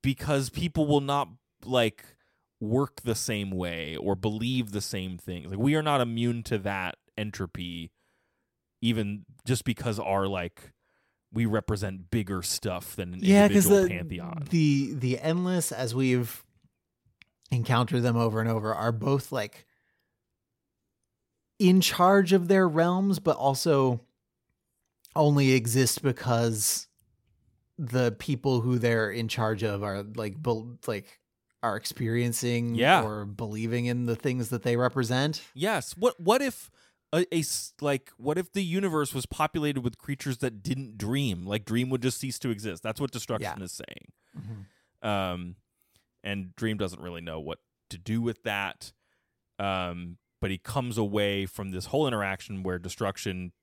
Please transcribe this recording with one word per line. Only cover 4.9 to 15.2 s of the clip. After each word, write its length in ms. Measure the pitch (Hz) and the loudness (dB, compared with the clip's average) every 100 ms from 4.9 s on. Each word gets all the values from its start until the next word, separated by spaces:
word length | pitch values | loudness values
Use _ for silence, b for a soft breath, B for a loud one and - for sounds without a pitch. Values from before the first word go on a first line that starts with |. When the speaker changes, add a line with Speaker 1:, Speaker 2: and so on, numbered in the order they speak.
| 101 92 90 | -6 -6 -8
Speaker 1:
things. 300 | - 87 76 | -10 -10 -8
Like, 80 | 98 | 0
we 160 | 135 | 2
are 80 | 156 | 2
not 180 | 151 143 | 2 0
immune 420 | 120 117 120 117 | 0 0 0 -2
to 120 | 113 110 | -4 -4
that 360 | 98 98 90 - _ - | -2 -4 -6 -8 _ -8
entropy, 720 | 107 - 92 - 87 85 82 _ _ _ _ _ _ _ _ _ | -8 -6 -8 -6 -8 -8 -12 _ _ _ _ _ _ _ _ _
even 460 | 117 113 101 104 - - | 0 0 -2 -6 -12 -14
just 200 | - 127 - | -2 -2 0
because 320 | 113 120 104 | -2 -2 -4
our, 260 | - 98 98 | 0 0 2
like, 460 | 95 87 - - _ _ _ _ _ _ | -2 -4 -10 -20 _ _ _ _ _ _
we 120 | 107 | -2
represent 640 | 117 107 - 104 98 95 90 | 2 2 0 -2 -2 -6 -4
bigger 300 | 117 95 95 | -4 -2 -4
stuff 540 | 87 - 104 90 - - | -4 -4 -4 -6 -8 -8
than 160 | 90 | -8
an 60 | 92 | 0
Speaker 2:
Yeah, 280 | 190 202 202 | 6 8 8
'cause 180 | 202 175 | 6 6
Speaker 1:
individual 160 | 196 | 6
Speaker 2:
the, 60 | 185 | 6
Speaker 1:
pantheon. 580 | 175 165 90 175 165 139 | 0 -6 -8 -8 -10 0
Speaker 2:
the, 460 | 170 151 139 139 | 4 4 4 0
the 240 | 143 123 123 | -2 -2 -2